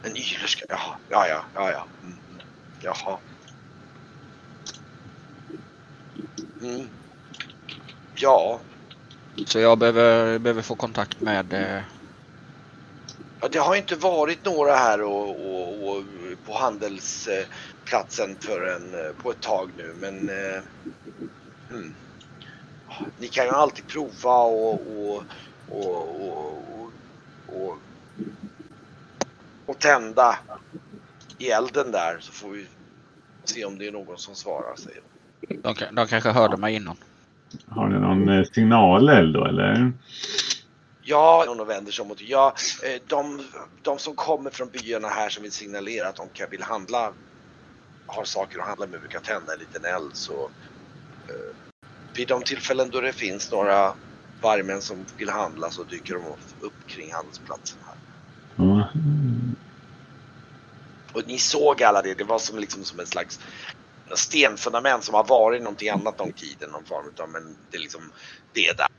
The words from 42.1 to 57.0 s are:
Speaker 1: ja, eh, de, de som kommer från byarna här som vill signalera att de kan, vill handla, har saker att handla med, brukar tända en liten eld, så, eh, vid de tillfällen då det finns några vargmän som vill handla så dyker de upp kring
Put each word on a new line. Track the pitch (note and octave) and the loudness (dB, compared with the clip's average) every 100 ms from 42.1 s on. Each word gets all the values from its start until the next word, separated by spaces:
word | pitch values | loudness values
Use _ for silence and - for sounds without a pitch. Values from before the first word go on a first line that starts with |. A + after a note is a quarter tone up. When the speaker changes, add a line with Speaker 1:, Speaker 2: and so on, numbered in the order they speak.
| G2 | -10
Speaker 1:
ja, | G#2+ C3+ C3+ C3 - - | 0 6 6 6 -4 -4
eh, | C3+ B2+ - | -6 -8 -4
de, | D3 D3 C#3+ C3+ - - - | -2 -2 -8 -14 -16 -18 -8
de | - C#3+ | -4 -4
som | D#3+ C#3+ | -6 -6
kommer | D3 D3+ C#3 | -2 -2 -2
från | - B2+ | -8 -10
byarna | B2+ A2+ A2+ G#2+ | -8 -6 -6 -4
här | G2+ G#2+ | -2 -4
som | G#2 | -6
vill | G#2 | -10
signalera | F#2+ G#2+ G2+ G2 A2+ F#2+ | -12 -10 -10 -8 -6 -6
att | F#2+ | -8
de | F2+ | -16
kan, | - G2+ | -12 -12
vill | F#2+ | -10
handla, | F#2+ A2 F#2+ A#2+ A2 F#2 - - - - - - - - - | -6 -8 -4 -2 -2 -6 -20 -20 -20 -20 -20 -20 -20 -20 -12
har | - G#2 | -10 -6
saker | G#2 F#2+ - | -6 -6 -6
att | F#2 | -10
handla | G2 G2 | -8 -10
med, | F2 | -10
brukar | D#2+ E2+ | -12 -12
tända | F2+ G#2+ E2 | -6 -8 -6
en | D#2+ | -10
liten | D#2+ - E2 | -10 -8 -4
eld, | F2+ D2+ - | -4 -6 -10
så, | - C#2+ C2+ - - - - - - - - | -8 -8 -8 -10 -20 -20 -20 -20 -20 -20 -16
eh, | - - - - _ - - - | -14 -14 -16 -20 _ -20 -20 -14
vid | - B2 | -8 0
de | B2+ | 0
tillfällen | B2 C#3 - C3 C3 | 0 -6 -2 0 0
då | B2+ | 0
det | B2+ | -4
finns | B2+ G#2+ G2 - | -4 -6 -6 -4
några | G2 G2+ G2 F#2+ - - - - - | 0 4 6 4 0 -14 -20 -20 -2
vargmän | A2+ G#2+ F#2+ G2 | 2 2 0 -4
som | - F#2+ F#2+ - | -6 -10 -12 -10
vill | G#2 | -6
handla | G2+ F#2 D#2 E2 | -4 -4 -4 -8
så | E2+ | -8
dyker | F2 F2 D#2+ | -12 -12 -8
de | F2+ E2 D2+ - - G#2 | -8 -8 -14 -16 -14 -14
upp | - - | -14 -18
kring | F#2 | -16